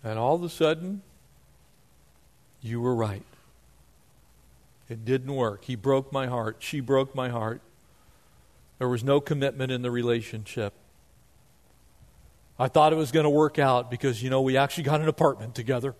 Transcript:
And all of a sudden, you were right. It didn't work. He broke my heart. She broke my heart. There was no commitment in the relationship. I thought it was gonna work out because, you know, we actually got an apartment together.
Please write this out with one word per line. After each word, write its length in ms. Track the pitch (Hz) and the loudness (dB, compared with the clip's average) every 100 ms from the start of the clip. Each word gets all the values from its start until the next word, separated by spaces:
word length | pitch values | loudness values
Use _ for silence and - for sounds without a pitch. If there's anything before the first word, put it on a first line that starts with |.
And 140 | 113 110 | -6 -2
all 160 | 120 | 0
of 80 | 165 | 0
a 60 | 175 | -2
sudden, 540 | - 160 160 180 202 - - _ _ _ _ _ _ _ _ _ _ _ _ _ _ | 0 0 0 -6 -10 -12 -20 _ _ _ _ _ _ _ _ _ _ _ _ _ _
you 200 | 120 117 | -8 -4
were 140 | 120 | 0
right. 300 | 120 110 101 - - _ _ _ _ _ _ _ _ _ _ _ _ _ _ _ | 0 0 -4 -12 -20 _ _ _ _ _ _ _ _ _ _ _ _ _ _ _
It 160 | 117 | -12
didn't 300 | 110 131 127 | -2 -2 -2
work. 300 | 139 117 101 | -2 -2 -2
He 100 | - | -10
broke 380 | 123 131 135 135 | -4 2 2 0
my 140 | 139 131 | -4 -2
heart. 300 | 123 110 110 | -2 -4 -6
She 200 | - 151 | -8 -8
broke 340 | 123 135 135 | 2 2 2
my 140 | 135 127 | -4 -4
heart. 320 | 120 110 110 - _ _ _ _ _ _ _ _ _ _ _ | -4 -4 -6 -14 _ _ _ _ _ _ _ _ _ _ _
There 100 | 127 | -2
was 160 | 123 | -2
no 160 | 127 143 | 2 2
commitment 520 | 143 147 139 131 131 | 2 -2 -2 -2 -4
in 100 | 127 | -4
the 80 | 123 | -2
relationship. 840 | 120 120 120 110 110 104 - 104 - _ _ _ _ _ _ _ _ _ _ _ _ - _ - _ _ - | -2 0 0 -2 -12 -10 -6 -8 -8 _ _ _ _ _ _ _ _ _ _ _ _ -20 _ -20 _ _ -4
I 100 | 127 | 2
thought 240 | 160 151 | 6 6
it 40 | 160 | 4
was 140 | 147 | 2
gonna 200 | 156 147 | 2 4
work 280 | 147 151 151 | 4 4 4
out 320 | 139 123 120 | 4 4 0
because, 320 | 120 139 113 | -2 -2 -2
you 60 | 127 | 0
know, 140 | 131 | 0
we 140 | 131 131 | 2 2
actually 280 | 139 - | 2 0
got 160 | 143 151 | -2 0
an 80 | 156 | 0
apartment 460 | 151 151 117 110 | 2 2 2 -10
together. 400 | 123 117 127 131 123 | -10 -4 -2 -4 -10